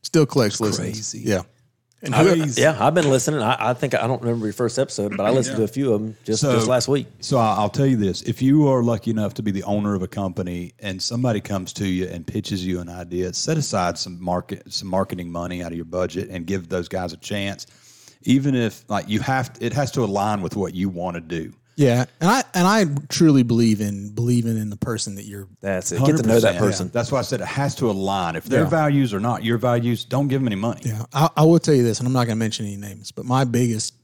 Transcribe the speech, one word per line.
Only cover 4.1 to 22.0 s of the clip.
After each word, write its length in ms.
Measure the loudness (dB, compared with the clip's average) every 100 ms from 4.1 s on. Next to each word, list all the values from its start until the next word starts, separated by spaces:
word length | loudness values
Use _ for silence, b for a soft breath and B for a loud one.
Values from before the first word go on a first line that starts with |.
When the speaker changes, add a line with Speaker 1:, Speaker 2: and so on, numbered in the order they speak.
| -2
Speaker 3:
remember 240 | -2 -2 -2
your 80 |
first 260 | -2 -2 0
episode, 380 | -2 -2 -4 0
but 80 | 2
I 60 |
listened 240 | 2 2 0
Speaker 2:
Yeah. 100 | -2
Speaker 3:
to 60 |
a 20 |
few 180 | 0 0
of 100 | 0
'em 140 | -2 -10
just, 160 | -4 0
Speaker 2:
So 140 | 2
Speaker 3:
just 140 | 2 4
last 200 | 2 2
week. 200 | -2 -2 -12
Speaker 2:
so 180 | -2 2
I, 180 | 2 2
I'll 140 | 0
tell 160 | 0 0
you 100 | 2
this. 240 | 0 -2
If 200 | -6 0
you 280 | 4 6 6
are 120 | 4
lucky 280 | 2 0 -2
enough 220 | -2 -2
to 100 | -4
be 80 | -4
the 120 | -4
owner 320 | -2 -2 0 -2
of 60 |
a 60 | -4
company 640 | -6 -6 -4 -6 -6 -10 _
and 220 | -10 -8
somebody 400 | -6 -2 0 0
comes 320 | -2 -6 -6
to 120 | -6 -2
you 200 | -2 -2
and 180 | -6 -6
pitches 400 | -6 -4 -6 -4
you 140 | -4
an 80 | -6
idea, 460 | -12 -8 -4 -4
set 240 | -4 -2 -2
aside 400 | 0 0 -2 -2
some 260 | -8 -8
market, 480 | -4 -4 -4 -12 -8
some 160 | -10 -4
marketing 420 | -2 -2 -6 -8
money 320 | -6 -6 -6
out 100 | -8
of 20 | -8
your 80 | -6
budget 440 | -4 -4 -4 -8
and 160 | -8 -4
give 220 | -6 -4
those 180 | -6 -4
guys 240 | -6 -6
a 60 | -8
chance. 500 | -8 -6 -6 -8 -14 b b b b b
Even 340 | 2 2 4 2
if, 300 | 0 -4 -6
like, 220 | -4 -2
you 100 | -2
have 320 | 0 -2 -2
to, 120 | -6 -4
it 80 |
has 180 | -2 -2
to 140 | -2 -2
align 360 | 0 0 -2
with 140 | -4 -4
what 180 | -4
you 140 | -2 -4
wanna 320 | -4 -6 -8
do. 320 | -6 -8 -8 -14 _ 2
Speaker 1:
Yeah, 280 | 4 4